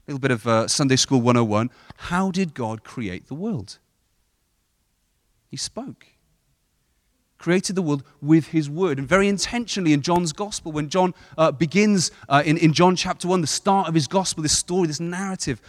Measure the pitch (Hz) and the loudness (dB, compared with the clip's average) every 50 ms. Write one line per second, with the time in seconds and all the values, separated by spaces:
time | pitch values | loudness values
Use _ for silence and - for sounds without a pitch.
0 | _ - 147 135 123 135 127 113 - 120 113 110 113 113 - - 147 135 131 131 | _ -10 -8 -6 -4 -4 -4 -2 0 2 2 2 2 0 0 0 2 2 2 2
1 | - - 139 127 117 123 120 123 120 107 104 104 117 127 - _ - - - _ | 2 2 2 2 4 4 4 4 2 2 0 0 -2 -2 -6 _ -20 -20 -20 _
2 | - - 175 180 196 190 170 185 190 165 135 - 120 110 110 110 _ - - - | -10 -4 -2 -2 -2 -2 -2 -2 -4 -4 -4 -8 -8 -8 -8 -10 _ -14 -10 -8
3 | 117 92 87 92 - _ 131 151 190 233 214 131 95 - - _ _ _ _ _ | -8 -8 -8 -10 -12 _ -12 -10 -8 -6 -6 -8 -8 -12 -18 _ _ _ _ _
4 | _ _ _ _ _ _ _ _ _ _ _ _ _ _ _ _ _ _ _ _ | _ _ _ _ _ _ _ _ _ _ _ _ _ _ _ _ _ _ _ _
5 | _ _ _ _ _ _ _ _ _ _ - 135 - - - 214 262 254 - _ | _ _ _ _ _ _ _ _ _ _ -12 -12 -12 -10 -10 -12 -12 -12 -14 _
6 | _ _ _ _ _ _ _ _ _ _ _ _ _ _ _ _ _ _ _ _ | _ _ _ _ _ _ _ _ _ _ _ _ _ _ _ _ _ _ _ _
7 | _ _ _ _ _ _ _ _ - 165 175 190 185 - 196 180 185 151 147 139 | _ _ _ _ _ _ _ _ -2 0 0 0 0 -2 -4 -2 -2 -2 -2 -4
8 | 135 _ _ _ - 143 160 165 143 - - 165 151 143 147 165 190 180 143 131 | -4 _ _ _ 2 4 4 4 4 2 -2 -2 -2 -2 -4 -2 -2 -2 -2 -4
9 | 139 127 170 190 196 202 202 185 - - - 240 240 - - 202 185 156 151 143 | -2 2 2 4 4 2 2 0 -4 -4 -4 -6 -6 -6 -6 -2 2 4 4 4
10 | 131 170 175 175 175 160 147 - 208 202 - - - 165 156 151 147 147 139 190 | 4 2 0 2 0 -2 -4 -6 -8 -8 -8 -10 -10 -8 -6 -6 -6 -2 0 0
11 | 185 180 - - - - - - 160 160 143 123 170 151 - 196 208 214 208 190 | 0 0 -2 -6 -18 -16 -2 0 2 2 2 0 -2 0 2 2 4 4 4 2
12 | 151 - - - - - 139 143 147 156 151 165 165 160 147 120 175 185 185 165 | 0 -2 -6 -12 -4 2 2 2 4 4 2 4 4 4 6 6 4 4 4 2
13 | - 185 175 - - 175 185 185 160 - - - - 202 196 196 185 160 165 165 | -2 -6 -6 -6 -2 0 0 0 0 -2 -4 -4 0 0 0 2 0 2 0 0
14 | 139 - - 190 185 - - - 156 143 - - - - 175 185 180 160 151 139 | 0 0 -2 -2 -2 -2 -4 -4 -2 0 0 -2 -2 -2 0 0 0 0 -2 -4
15 | 170 170 175 180 196 196 190 175 - - 131 - _ | -6 -6 -6 -6 -6 -6 -6 -6 -6 -6 -6 -8 _